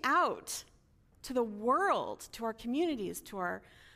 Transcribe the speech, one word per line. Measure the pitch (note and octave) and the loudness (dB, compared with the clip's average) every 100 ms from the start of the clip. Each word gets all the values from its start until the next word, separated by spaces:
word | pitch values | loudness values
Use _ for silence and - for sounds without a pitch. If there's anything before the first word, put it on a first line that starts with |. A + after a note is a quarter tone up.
out | B3+ D#4+ D4+ C3 - - - - _ _ _ _ | 2 4 4 0 -6 -10 -10 -20 _ _ _ _
to | - | -4
the | B3+ | 0
world, | A#3 G#3 A3+ D4 G4 A#3+ G2+ G#2+ - | 0 0 2 4 4 2 0 -6 -10
to | - | -6
our | A3+ | -6
communities, | A3 A#3 C4+ E4+ C4+ F#3 F3 | -4 -2 0 2 0 -4 -6
to | - G3 | -10 -4
our, | F3+ F#3 - - - | -4 -4 -8 -20 -20